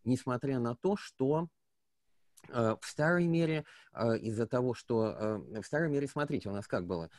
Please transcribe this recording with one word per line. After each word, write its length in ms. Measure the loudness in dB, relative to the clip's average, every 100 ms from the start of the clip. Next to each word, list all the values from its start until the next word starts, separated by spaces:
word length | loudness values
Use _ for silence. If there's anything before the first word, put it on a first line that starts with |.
несмотря 560 | -2 0 0 -2 -2 -2
на 160 | -2 -2
то, 200 | 0 -2
что, 520 | -4 -2 0 2 -2 _ _ _ _ _ _ _ _ -20 -6
э, 280 | 0 2 0
в 60 | -4
старой 400 | 0 2 4 4
мере, 360 | 4 2 0 -4 -14 -14
э, 240 | -2 2 2
из-за 280 | 0 -2 0
того, 280 | 0 0
что, 320 | -2 -2 0 0
э, 520 | 0 -2 -4 -6 -10
в 40 | -4
старой 240 | 0 0
мере, 180 | 0 -2
смотрите, 400 | -4 -2 -4 -4
у 40 |
нас 140 | -6 -4
как 180 | -4 -2
было, 240 | -4 -6